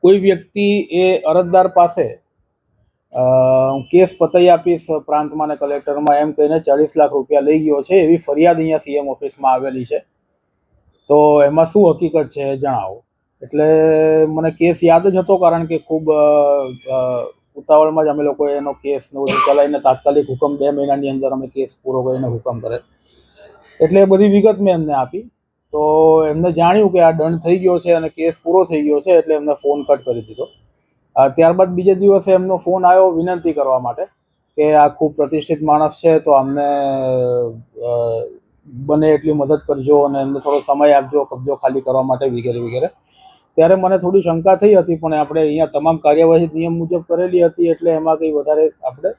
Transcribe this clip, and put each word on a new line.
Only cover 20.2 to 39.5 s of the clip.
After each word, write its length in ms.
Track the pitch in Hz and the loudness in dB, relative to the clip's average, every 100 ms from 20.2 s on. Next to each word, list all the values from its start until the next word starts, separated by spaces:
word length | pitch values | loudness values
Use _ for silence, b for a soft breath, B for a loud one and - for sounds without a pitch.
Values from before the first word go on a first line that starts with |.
| 143 | -2
હુકમ 280 | 131 147 143 | -4 -4 -2
બે 140 | 139 | -4
મહિનાની 380 | 143 139 139 139 | -2 -4 -4 -4
અંદર 200 | 135 135 | -4 -6
અમે 180 | 131 131 | -6 -10
કેસ 280 | 135 131 - | -10 -10 -10
પૂરો 200 | 131 131 | -8 -4
કરીને 240 | 127 131 131 | -4 -4 -6
હુકમ 320 | 117 120 117 | -6 -8 -10
કરે. 200 | 113 120 _ _ b b b b b b b _ | -10 -10 _ _ b b b b b b b _
એટલે 200 | 160 190 | 0 4
એ 40 | 196 | 4
બધી 220 | 190 208 | 4 4
વિગત 320 | 202 208 208 | 4 2 2
મેં 140 | 196 | 0
એમને 200 | 175 156 | -2 -2
આપી. 380 | 143 131 175 233 _ _ _ _ | -4 -4 -8 -16 _ _ _ _
તો 540 | 151 151 156 160 160 156 | -4 0 2 4 4 2
એમને 260 | 151 180 | -2 -2
જાણ્યું 400 | 165 170 196 208 | 0 2 2 2
કે 80 | 180 | 4
આ 120 | 165 | 2
દંડ 280 | 160 156 165 | 2 -2 -4
થઈ 200 | 165 185 | -2 0
ગયો 200 | 180 175 | 0 0
છે 120 | 175 | 0
અને 180 | 170 160 | -2 -2
કેસ 240 | - 165 160 | -4 -6 -4
પૂરો 200 | - 185 | 0 0
થઈ 180 | 175 160 | 2 -2
ગયો 180 | 147 147 | 0 -2
છે 120 | 185 | 2
એટલે 240 | 175 160 156 | 2 2 -2
એમને 180 | 147 | -2
ફોન 300 | 143 143 143 | -4 -2 -4
કટ 220 | 139 139 127 | 0 -2 -2
કરી 160 | 120 | -8
દીધો. 260 | 110 107 147 _ _ _ _ _ _ - | -8 -14 -14 _ _ _ _ _ _ 0
અ, 120 | 135 | 0
ત્યારબાદ 420 | 131 165 180 190 | 2 2 2 0
બીજે 260 | 180 185 190 | 0 0 2
દિવસે 360 | 202 196 190 | 2 2 2
એમનો 260 | 185 185 185 | 0 0 -4
ફોન 280 | 180 185 180 | -2 0 2
આવ્યો 240 | 185 190 | 4 4
વિનંતી 420 | 165 175 180 165 | 2 -4 -4 -4
કરવા 260 | 151 135 131 | -4 -2 -2
માટે 260 | 123 120 180 _ _ _ _ - | -4 -10 -12 _ _ _ _ -2
કે 180 | 151 | 0
આ 140 | 151 147 | 4 2
ખૂબ 280 | 147 156 - | 2 -4 -2
પ્રતિષ્ઠિત 480 | 143 156 147 156 | -4 -4 -4 -6
માણસ 280 | 156 151 151 | 0 0 0
છે 280 | - 170 160 | -2 0 0
તો 120 | 156 | 2
અમને, 340 | 143 135 139 143 143 139 135 131 127 123 123 120 117 - - | 2 2 -4 -2 -2 -4 -4 -4 -2 -2 -2 -6 -10 -20 -12
અ, 80 | 120 120 117 113 120 - _ _ _ | -6 -4 -4 -4 -8 -14 _ _ _
બને 440 | 123 143 151 156 | -16 -4 0 2
એટલી 240 | 151 156 | 2 0
મદદ 260 | 151 139 | -2 -2